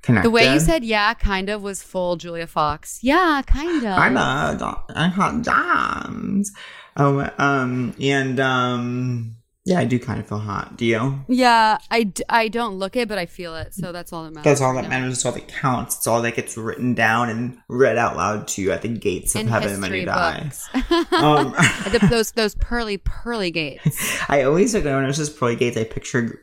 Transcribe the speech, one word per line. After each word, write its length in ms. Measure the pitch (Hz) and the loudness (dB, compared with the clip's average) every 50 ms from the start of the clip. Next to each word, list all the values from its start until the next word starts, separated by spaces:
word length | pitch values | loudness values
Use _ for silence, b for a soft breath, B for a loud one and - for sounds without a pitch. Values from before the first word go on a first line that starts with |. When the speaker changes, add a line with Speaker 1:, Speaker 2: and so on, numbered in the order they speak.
| - | 4
Speaker 1:
connected. 220 | - 233 208 - | 4 4 6 6
Speaker 2:
The 40 | 233 | 4
way 220 | 220 233 233 254 | 6 6 6 6
you 80 | 277 311 | 6 4
said, 240 | 160 - 330 320 233 | 4 4 2 2 0
"Yeah, 300 | 220 214 208 208 214 240 | 0 0 2 2 0 0
kind 340 | - - 208 196 190 190 196 | 0 0 0 0 0 -2 -2
of," 140 | 214 208 | -4 -4
was 200 | 196 202 196 - | -6 -8 -8 -10
full 340 | - - - 185 180 175 175 | -12 -8 -4 -4 -2 -2 -2
Julia 300 | 165 160 175 170 165 165 | -4 -6 -10 -8 -8 -10
Fox. 520 | 165 - 175 151 151 147 156 - - - - | -4 -2 0 0 0 -2 -4 -10 -14 -14 -2
"Yeah, 400 | - 247 285 349 370 330 294 269 254 | 2 4 4 4 4 4 2 0 2
kind 320 | - - 262 302 349 339 302 240 | 2 2 2 2 0 0 0 0
of." 140 | 208 190 175 | 0 2 2
Speaker 1:
I'm 180 | 156 208 254 | 4 4 4
a 400 | 117 - - 131 143 156 151 - - | 2 2 0 0 0 -2 -2 -2 -4
do-, 360 | 62 52 - - - - - | -6 -6 -6 -6 -8 -6 -4
I 140 | - 156 180 | 0 0 0
hot 340 | 175 202 180 151 143 - | 2 0 0 0 0 -2
doms. 1080 | - - - - 320 349 330 - 69 - - - - - - - - - - 196 202 - B B B B B B B B B | 0 2 2 2 2 2 0 0 0 -2 -4 -6 -8 -8 -8 -8 -6 -2 0 0 -2 -2 B B B B B B B B B
Oh, 320 | - 143 143 139 139 - - - - | 2 2 4 4 2 0 -4 -2 0
um, 540 | 143 143 139 135 127 123 127 127 123 113 - - | 2 2 2 2 0 0 -2 -2 -2 -4 -4 -2
and, 380 | 123 139 139 139 135 131 127 135 | 0 2 2 2 0 0 0 0
um, 1000 | 135 131 131 127 123 123 123 120 120 123 123 123 127 127 123 117 113 113 113 - _ _ _ _ _ | 2 2 2 2 2 2 0 -2 -2 -2 -2 -2 -2 -2 -2 -2 -4 -6 -10 -14 _ _ _ _ _
yeah, 140 | 185 180 175 | 0 2 2
I 40 | 127 | 2
do 140 | 117 123 120 | 2 0 0
kind 220 | - - 104 110 | 0 -2 -6 -6
of 80 | 101 - | -6 -6
feel 100 | 107 107 | -6 -6
hot. 380 | 107 107 98 101 98 - - | -6 -6 -6 -6 -6 -8 -6
Do 80 | - 120 | -2 0
you? 400 | 113 113 110 120 139 139 139 139 | 2 2 2 0 -2 -2 -4 -2
Speaker 2:
Yeah, 520 | - 254 247 254 240 233 226 220 214 214 - - - | -2 2 4 6 6 6 6 6 4 2 0 -2 -2
I 140 | 220 233 233 | 0 0 0
d-, 180 | 190 160 - - - | 0 -4 -8 -4 0
I 180 | - 233 226 220 | 2 2 2 0
don't 300 | 196 233 240 220 196 185 | -2 -4 -4 -4 -4 -6
look 160 | 190 196 - | -8 -4 -2
it, 120 | 247 240 202 | -4 -4 -2
but 100 | 214 196 | -4 -6
I 80 | 175 | -6
feel 300 | 170 - - 175 170 165 | -8 -10 -14 -12 -12 -10
it. 180 | 160 156 - - | -10 -12 -12 -10
So 160 | 190 175 185 | -10 -10 -8
that's 220 | 170 175 170 - | -10 -12 -12 -10
all 100 | 175 165 160 | -10 -10 -10
that 60 | 156 | -10
matters 120 | 160 156 - | -14 0 2
Speaker 1:
That's 160 | 151 139 131 | 2 4 4
all 120 | 135 127 127 | 2 0 0
Speaker 2:
right 80 | 127 | -2
Speaker 1:
that 80 | 117 113 | -4 -4
Speaker 2:
now. 100 | 123 131 | -4 -4
Speaker 1:
matters. 140 | 127 127 127 | -2 -4 -4
That's 120 | 123 - | -2 -4
all 60 | 123 | -4
that 160 | 120 - - - | -4 -6 -12 -12
counts. 480 | - - - 135 127 - 127 - - | -10 -2 -2 0 0 -2 -4 -6 -8
It's 100 | - - | -4 -2
all 160 | 120 113 117 | 0 0 0
that 140 | 117 117 117 | 0 -2 -4
gets 200 | - 113 - - | -4 -8 -8 -10
written 380 | 113 110 113 - - 120 123 120 | -8 -8 -8 -6 -4 -2 -2 0
down 360 | 107 113 110 113 120 120 117 | 2 2 2 4 2 0 0
and 280 | 107 113 123 123 127 - _ - | -2 -4 -6 -8 -8 -12 _ -8
read 280 | - 123 135 120 113 117 | 2 4 4 4 4 2
out 180 | 117 101 - | 0 0 0
loud 300 | 78 87 101 107 104 82 - | 0 -2 -2 -2 -2 -6 -8
to 140 | - - | -6 -2
you 80 | 95 95 | 0 0
at 100 | 87 80 | 0 -2
the 60 | - 110 | -4 -6
gates 460 | 117 104 - 101 90 92 - - - | -6 -2 -2 -2 -2 -2 -2 -2 -2
of 60 | 214 | 0
Speaker 2:
In 80 | 214 226 | 0 0
Speaker 1:
heaven 320 | 110 - 214 208 202 196 | 0 0 0 0 -4 -4
when 100 | 208 - | -4 -4
you 100 | 190 185 | -4 -4
Speaker 2:
history 20 | 180 | -2
Speaker 1:
die. 380 | 185 - - 175 165 - - 170 | -2 0 0 0 0 -2 -4 -8
Speaker 2:
books. 240 | 143 - - - - | -10 -10 -12 -14 -6
<laughs> 400 | - 254 - - 339 339 330 - | -4 -4 0 2 2 2 2 2
Speaker 1:
Um, 420 | 370 320 - 151 247 - 160 127 - | 2 4 4 4 4 4 2 0 2
<laughs> 40 | - | 2
Speaker 2:
At 300 | 170 - - - 190 196 | 2 2 2 -2 -4 0
the, 140 | 202 233 202 190 | 2 4 4 4
those, 220 | 233 226 220 - | 4 2 0 0
those 220 | - 226 220 208 - | 0 -2 -2 -2 0
pearly, 420 | - - - 233 240 233 214 202 185 | -2 -2 -2 -2 -4 -2 -4 -6 -4
pearly 520 | - - - - - 233 240 226 196 175 | -4 -6 -6 -4 -6 -6 -4 -2 -2 -2
gates. 680 | 160 170 156 143 - - - 156 - - - - - - - | -2 -4 -4 -4 -8 -4 -4 -4 -2 -2 -4 -4 -4 -4 -2
Speaker 1:
<laughs> 40 | - | 2
I 140 | - 143 | 2 4
always, 300 | 127 135 151 175 208 247 233 | 4 4 4 4 4 4 2
like, 100 | 202 - | 0 0
when 100 | - 135 | 2 0
I 120 | 139 135 | 2 0
was 100 | 131 139 | 0 0
just 200 | 151 151 147 - - | -2 -4 -4 -2 0
pearly 180 | 127 120 117 | 0 0 2
gates, 200 | 113 123 120 113 | 2 0 0 2
I 80 | 113 110 | -2 -4
pictured 520 | - - - - - - 127 117 113 - - | -2 -4 -8 -8 -2 -2 0 -2 -2 -6 -10